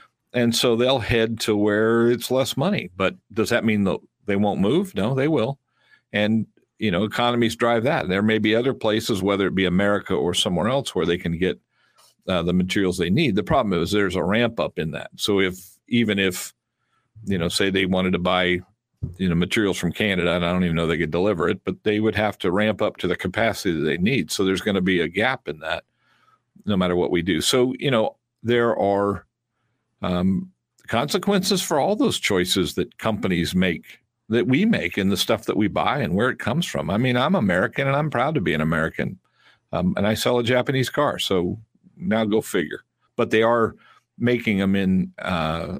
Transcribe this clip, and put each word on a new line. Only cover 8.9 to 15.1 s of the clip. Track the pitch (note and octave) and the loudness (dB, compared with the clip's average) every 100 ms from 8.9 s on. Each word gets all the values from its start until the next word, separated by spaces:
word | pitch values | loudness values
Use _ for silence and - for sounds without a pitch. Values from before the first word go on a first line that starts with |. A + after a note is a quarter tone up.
| G#2+ A2+ G2 | 0 0 0
whether | F#2+ G2 F#2 | 0 2 0
it | |
be | F#2 F2+ | 2 0
America | F2+ G2+ G2+ - F2+ | 2 2 0 -2 -2
or | E2+ | 0
somewhere | F2 G#2 E2+ G#2 | 0 -2 0 0
else, | C#3 B2+ F#2 | -2 -2 -2
where | E2+ | 0
they | F2 | 0
can | E2+ E2+ | -2 -2
get, | F2+ - _ _ _ _ _ _ - | -2 -2 _ _ _ _ _ _ -4
uh, | F2+ | -2
the | F2 | 0
materials | F2+ F#2 G#2+ F#2 F#2 | 0 0 0 0 0
they | E2+ | 0
need. | A#2 D3 G2+ | 0 2 0
The | |
problem | F#2 D3+ G#2+ E2+ | 0 0 2 0
is | E2+ | 0
there's | G#2 G2 F2+ | 0 0 0
a | |
ramp | E2 A2 A#2+ A2+ | 0 0 0 -2
up | D2+ - | -4 -4
in | D#2+ | -6
that. | D2 - | -8 -12